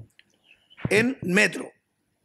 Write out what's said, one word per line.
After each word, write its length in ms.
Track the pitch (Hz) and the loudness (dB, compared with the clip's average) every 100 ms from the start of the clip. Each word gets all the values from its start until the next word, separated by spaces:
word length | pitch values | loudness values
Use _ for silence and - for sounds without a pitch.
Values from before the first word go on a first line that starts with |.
| - _ _ _ _ _ _ - - | -10 _ _ _ _ _ _ -10 0
En 280 | 202 240 262 | 2 2 -2
metro 500 | 185 190 196 262 - - _ _ _ _ | 0 2 2 -2 -14 -18 _ _ _ _